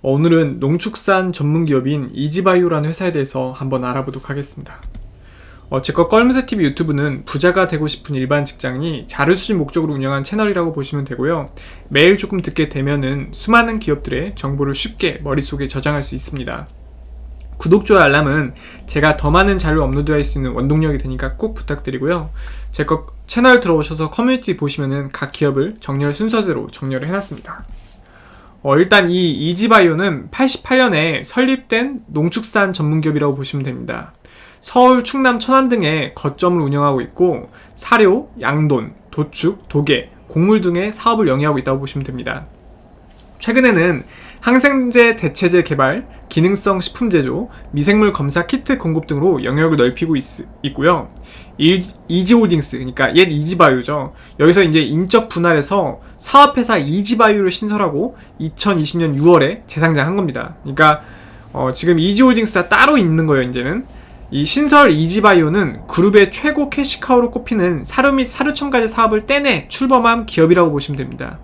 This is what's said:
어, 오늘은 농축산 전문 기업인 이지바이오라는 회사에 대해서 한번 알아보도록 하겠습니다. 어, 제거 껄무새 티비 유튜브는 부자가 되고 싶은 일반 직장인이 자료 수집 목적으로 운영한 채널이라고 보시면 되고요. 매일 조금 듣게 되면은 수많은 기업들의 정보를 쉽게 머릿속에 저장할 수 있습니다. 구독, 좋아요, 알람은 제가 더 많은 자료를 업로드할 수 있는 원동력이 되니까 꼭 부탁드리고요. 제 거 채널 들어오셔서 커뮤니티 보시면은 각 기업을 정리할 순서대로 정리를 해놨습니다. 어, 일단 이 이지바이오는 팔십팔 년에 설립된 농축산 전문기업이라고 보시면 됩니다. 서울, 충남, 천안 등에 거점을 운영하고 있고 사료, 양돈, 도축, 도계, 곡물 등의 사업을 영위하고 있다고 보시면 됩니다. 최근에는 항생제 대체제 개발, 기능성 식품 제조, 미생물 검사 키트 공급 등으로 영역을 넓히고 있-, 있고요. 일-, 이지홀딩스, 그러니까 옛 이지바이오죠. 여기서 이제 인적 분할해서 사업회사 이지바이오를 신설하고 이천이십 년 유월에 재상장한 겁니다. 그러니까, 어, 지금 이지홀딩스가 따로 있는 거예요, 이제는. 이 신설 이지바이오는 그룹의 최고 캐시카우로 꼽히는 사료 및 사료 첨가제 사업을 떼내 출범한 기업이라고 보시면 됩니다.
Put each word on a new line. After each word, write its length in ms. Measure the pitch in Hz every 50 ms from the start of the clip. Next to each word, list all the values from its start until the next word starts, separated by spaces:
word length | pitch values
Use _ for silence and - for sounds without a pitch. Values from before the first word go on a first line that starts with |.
어, 100 | - 135
오늘은 480 | 135 143 160 170 165 165 160 143 127 -
농축산 720 | 135 135 160 170 - 214 - - - - 190 185 185 185
전문 320 | 175 - 147 147 151 165 170
기업인 460 | 151 143 131 127 135 147 147 131 113
이지바이오라는 760 | - - 143 151 151 185 180 190 185 180 180 170 165 151 147 156
회사에 240 | 165 - 190 180 165
대해서 400 | 151 135 135 - 135 127 127 127
한번 300 | - 135 135 135 127 127
알아보도록 440 | 127 123 135 131 135 131 135 - -
하겠습니다. 520 | 139 143 139 - - 147 135 - - - - - - - - - - - - - - - - - - - - -
어, 120 | - 131
제거 280 | - - 160 170 170 170
껄무새 360 | 214 220 240 254 254 262 254
티비 200 | - 240 208 165
유튜브는 580 | 139 135 - 170 156 147 143 147 147 139 - -
부자가 440 | - - 143 160 180 175 190 185
되고 200 | - 165 147 156
싶은 280 | 147 - - - - 143
일반 280 | 131 131 127 147 147 143
직장인이 600 | 139 - - - 131 127 131 151 170 156 123 -
자료 260 | - - - 139 156 185
수집 220 | 185 - - 214
목적으로 380 | 175 147 139 - 170 160 156 147
운영한 320 | 135 135 135 139 139 139
채널이라고 480 | - 208 214 214 208 196 185 170 165 156
보시면 320 | 147 135 - 151 143 139
되고요. 460 | - 131 - 127 151 170 156 135 - - - - - - - -
매일 300 | - - 139 156 180 202
조금 240 | 196 - 196 196 185
듣게 260 | - 147 - - 156
되면은 600 | 147 - 143 135 139 147 143 135 131 139 143 139 -
수많은 480 | - - - 208 226 233 233 226 220 214
기업들의 540 | - 156 147 139 - 127 127 131 160 202 196
정보를 400 | - - 139 139 139 143 139 139
쉽게 460 | 139 - - - - 190 165 - - 147
머릿속에 460 | 147 135 143 135 - 147 139 139 131
저장할 340 | - 139 127 147 147 143 139
수 120 | - -
있습니다. 520 | 131 - - 151 135 120 117 117 117 143 - - - - - - - - - - - - - - - - - -
구독, 300 | - - 160 175 208 202
좋아요, 180 | - 208 190 160
알람은 520 | 139 139 147 151 139 139 156 143 123 - - - - - - -
제가 300 | - - 147 143 156 156
더 140 | - - 147
많은 260 | 156 180 196 202 196
자료를 260 | 185 160 156 151 156 147
업로드할 400 | 131 131 143 147 143 151 147 143
수 120 | - -
있는 140 | 143 135 127
원동력이 460 | 117 113 127 139 151 156 160 156 143
되니까 380 | 131 - 135 127 127 139 131 -
꼭 180 | - - 220 220
부탁드리고요. 760 | - - - 147 139 - 143 131 123 123 151 175 170 151 156 - - - - - - - -
제 120 | - - 147
거 240 | 147 156 151 - - - - -
채널 320 | - - 240 240 262 254 240
들어오셔서 500 | 247 170 165 156 147 - 160 156 160 156
커뮤니티 480 | - - 240 254 262 254 254 - 170
보시면은 520 | - 147 143 143 - 143 135 135 143 139 135
각 200 | - - 143 -
기업을 440 | - - 151 143 139 135 143 190 220 -
정리할 340 | - - 135 139 143 143 143
순서대로 520 | 147 214 220 233 220 208 185 151 123 110
정리를 380 | - - - 143 135 135 131 131
해놨습니다. 560 | 156 185 202 196 - 143 - - - - - - - - - - - - - - - - - - - - - - - - - -
어, 140 | 139 139
일단 340 | 151 185 190 208 202 185 170
이 220 | 175 185 180 170 139 95 147 165
이지바이오는 840 | 175 180 220 226 226 214 185 170 160 160 196 196 160 131 - -
팔십팔 480 | - - 262 262 - - - - 254 254
년에 440 | 254 240 185 151 156 165 147 - -
설립된 840 | - - 247 262 262 269 254 - _ 226 226 247 277 277 226 -
농축산 640 | - 147 151 151 170 - 233 226 - - 220 196 95 180
전문기업이라고 600 | - 151 147 156 160 151 156 147 147 147 143 135
보시면 280 | 139 135 - - 143 135
됩니다. 500 | 135 123 127 120 120 120 117 117 - _ _ _ - - - - - - _
서울, 420 | - - - 247 247 254 254 247 240
충남, 340 | - - 269 262 254 240
천안 320 | 220 - - 262 269 262 247
등에 440 | 240 220 180 151 156 156 131 - -
거점을 440 | - - 143 139 - 180 180 175 170
운영하고 420 | 151 139 143 143 143 143 135 127
있고 480 | 123 - - - 180 180 151 110 98 - - - - - -
사료, 540 | - - - 240 220 214 185 190 254 294 - - 240
양돈, 520 | 123 120 143 151 156 147 143 120 107 - - - _ -
도축, 580 | - - 151 147 - - - 170 202 - - -
도계, 400 | - 143 147 147 139 120 - - - - -
곡물 340 | - - 156 175 196 220 214
등의 300 | 185 180 170 175 190 214
사업을 360 | 214 - - 233 233 220 214
영위하고 320 | 151 131 139 147 151 147 135
있다고 200 | 127 139 135 139
보시면 240 | 139 135 - 143 135
됩니다. 420 | 139 131 127 117 123 110 143 147 - - - - - - - - - - - - - - - - - -
최근에는 640 | - - - 233 262 254 247 208 165 165 180 160 - - - - - - - - -
항생제 760 | - 233 247 262 262 285 277 269 254 247 233 247 233 233 226
대체제 460 | 226 180 151 - - 190 175 175 180 165
개발, 440 | - 156 139 135 131 156 226 269 - - - - -
기능성 520 | - 160 160 185 202 196 - 202 196 190
식품 280 | 180 - - - 247 220
제조, 400 | 180 160 135 127 127 165 240 - - - - -
미생물 400 | - 143 147 180 202 214 214 202
검사 340 | - - 143 143 143 175 170
키트 320 | - - 254 - - 269
공급 280 | - - 165 156 160 151
등으로 380 | - 156 143 160 190 170 131 113
영역을 340 | 113 135 147 160 165 160
넓히고 380 | 139 120 127 123 - 170 160 156
있-, 300 | 135 131 - - - - - - - -
있고요. 460 | 139 - - 139 170 175 151 - - - - - - - - - - -
일-, 260 | - 143 165 190 185 180 - - - -
이지홀딩스, 680 | - 170 180 185 180 240 233 220 180 175 156 139 - 131
그러니까 360 | 123 131 127 123 - 135 120 135
옛 140 | 165 190 180
이지바이오죠. 840 | 151 147 151 160 185 175 170 143 131 127 120 - 147 147 135 135 - - - - - -
여기서 240 | 147 165 175 196 190
이제 160 | 165 156 160
인적 480 | 151 113 147 160 190 185 - 226 226
분할해서 720 | - - 170 170 175 165 151 139 - 190 202 170 135 113 - - - -
사업회사 600 | - - - - 277 285 269 285 262 233 233 226
이지바이오를 760 | 180 139 143 160 196 202 202 240 220 226 214 214 208 196 185
신설하고 640 | 180 - 214 208 208 208 202 165 147 143 202 254 - - - - -
이천이십 600 | - 175 160 - - - 208 196 165 151 151 - 170
년 160 | 165 160 139
유월에 480 | 139 151 170 175 156 135 143 196 - -
재상장한 480 | - - 151 160 165 160 147 135 160 190
겁니다. 400 | 202 196 151 120 117 120 - - -
그러니까, 400 | - 139 139 143 156 156 151 151 - - - - - - - - - -
어, 200 | - 131 131 131 127
지금 260 | - - 170 175 160
이지홀딩스가 720 | 160 190 202 214 262 254 247 226 220 220 - 190 180 -
따로 280 | 208 214 247 285 302
있는 280 | 262 190 165 156 160 160
거예요, 180 | 156 147 135 127 127
이제는. 360 | 127 123 123 135 175 233 262 - - - - - - - - -
이 140 | - 139 147
신설 460 | 151 - 269 294 285 - - 285 226
이지바이오는 960 | 156 151 160 165 185 220 202 208 196 175 160 151 165 208 190 73 - - -
그룹의 440 | - - 165 180 208 196 208 196 196
최고 380 | - - - 302 294 294 294 285
캐시카우로 640 | - - 277 277 - - - - 254 240 240 233
꼽히는 520 | - 240 240 - 240 208 175 180 170 143 -
사료 300 | - - - 262 285 277
및 120 | 269 254
사료 280 | 262 - - 262 302 294
첨가제 340 | - 285 277 262 240 226
사업을 380 | 220 220 - 226 220 214 214 214
떼내 420 | - 277 285 285 277 214 151 -
출범한 580 | - - - 269 254 262 247 233 233 233 233 220
기업이라고 460 | - - 165 160 165 175 180 170 165
보시면 260 | 147 143 135 - 143
됩니다. 420 | 135 131 127 - - 127 123 - -